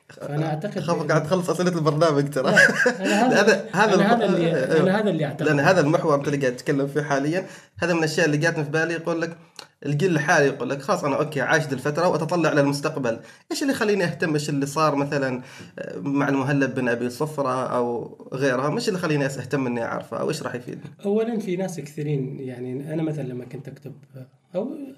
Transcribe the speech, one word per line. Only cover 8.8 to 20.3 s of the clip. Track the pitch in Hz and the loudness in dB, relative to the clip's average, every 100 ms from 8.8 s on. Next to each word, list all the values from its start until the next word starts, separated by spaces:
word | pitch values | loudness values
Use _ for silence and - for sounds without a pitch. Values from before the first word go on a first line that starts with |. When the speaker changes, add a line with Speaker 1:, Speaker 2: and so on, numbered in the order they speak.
| 165 | 0
Speaker 2:
يقول | 165 170 165 | -2 -4 -4
لك | 170 170 - - - - 143 | -4 -8 -20 -20 -20 -10 -4
الجيل | 147 185 | 0 2
الحالي | 160 147 165 143 | 2 4 4 4
يقول | 123 123 | 2 -4
لك: | 143 | -4
"خلاص | - 190 | -2 -2
أنا | 147 127 | 0 0
أوكي | - 135 | -2 -2
عايش | 117 156 139 | 2 2 0
دي | |
الفترة | 127 147 147 175 | -4 -2 0 0
وأتطلع | 147 156 175 156 | 0 0 0 2
للمستقبل، | 147 139 143 160 143 120 113 - - - | 2 2 0 -4 -2 -4 -4 -8 -18 -10
إيش | 330 | -4
اللي | 294 | -2
يخليني | - 214 202 | 0 2 2
أهتم | 170 151 175 | 0 0 -2
إيش | 151 147 | -2 -2
اللي | 143 139 | -2 -2
صار | 160 151 | 0 2
مثلا، | 143 143 147 131 127 - - - - | 2 -2 -2 -2 -4 -8 -18 -18 -12
آه، | - - | -12 -8
مع | 139 139 139 | -2 0 2
المهلب | 139 131 143 131 | 0 2 0 0
بن | 131 123 | 0 0
أبي | 117 123 | 0 -2
صفرة | 123 156 147 131 127 127 | -4 -6 -2 -2 -2 -2
أو | 123 120 120 - - - | -2 -2 -2 -8 -14 -10
غيرها، | 127 139 123 143 | -2 0 2 0
مش | 202 240 | -2 -2
اللي | 185 | -2
يخليني | 175 147 135 | 0 0 0
أس-، | - | -4
أهتم | 107 143 127 | -4 -2 -2
إني | 120 | -2
أعرفه | 117 - - 120 | -4 -6 -6 -6
أو | |
إيش | 135 | -4